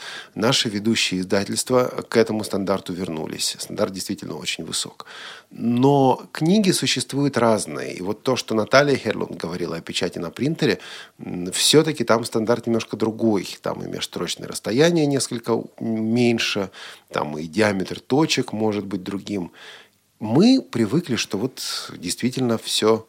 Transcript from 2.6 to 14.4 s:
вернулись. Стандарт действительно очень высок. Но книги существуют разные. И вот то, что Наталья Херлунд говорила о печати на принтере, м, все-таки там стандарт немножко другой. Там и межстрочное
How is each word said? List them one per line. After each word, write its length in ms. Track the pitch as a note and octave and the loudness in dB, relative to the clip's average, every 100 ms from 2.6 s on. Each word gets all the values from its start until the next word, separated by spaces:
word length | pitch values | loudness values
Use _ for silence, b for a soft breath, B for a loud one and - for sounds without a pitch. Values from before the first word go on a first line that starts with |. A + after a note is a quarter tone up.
| G2 F#2+ - | -2 -2 -2
вернулись. 600 | F2 F2+ D#2+ E2 - - - | -6 -6 -6 -8 -6 -6 -6
Стандарт 360 | - F2 G2+ | -10 -4 -4
действительно 420 | F#2+ - G2 - D2+ | -4 -8 -8 -8 -8
очень 300 | F#2 - E2+ | -6 -8 -6
высок. 400 | - - - - B B B B | -6 -6 -10 -18 B B B B
Но 760 | - A#2 A#2+ C3+ C#3+ C3 - - | -4 0 4 4 6 4 2 -2
книги 380 | - D#3 G#3 F#3+ | -2 2 4 4
существуют 640 | - C3+ - - C3+ C#3+ A#2+ | 2 0 -2 -4 -2 0 2
разные. 560 | A#2 G#2+ D#2+ C#2 C2 | 4 2 0 -8 -10
И 80 | - | -8
вот 220 | F2+ A2 | -6 -4
то, 120 | - A#2+ | -2 -2
что 200 | - A2 | 0 -2
Наталья 420 | G#2 C3+ D3 B2 | 4 4 6 2
Херлунд 400 | A2 F#2+ E2+ F2+ | 0 -4 -4 -6
говорила 400 | E2+ F2 E2 E2 | -8 -4 -4 -6
о 40 | |
печати 380 | - F2 F2+ F2 | -6 -4 -4 -4
на 100 | E2+ | -8
принтере, 500 | - C3 D#3+ C3+ F2 B B B _ | -4 -4 0 0 0 B B B _
м, 320 | - F#2 F2+ | -10 -6 -6
все-таки 500 | - - D3 D#3+ D3 | 0 6 6 6 0
там 220 | A2+ A2+ A#2 | 2 2 2
стандарт 420 | A#2 A2 A#2 A#2 | -2 2 0 2
немножко 300 | A2+ - G#2 | 0 -2 -2
другой. 500 | A2 A2 A2+ G2+ E2+ - | -2 2 2 2 0 -8
Там 200 | - E2+ | -8 -6
и 60 | F2+ | -8
межстрочное 600 | F2+ - - F2 - | -8 -8 -6 -6 -6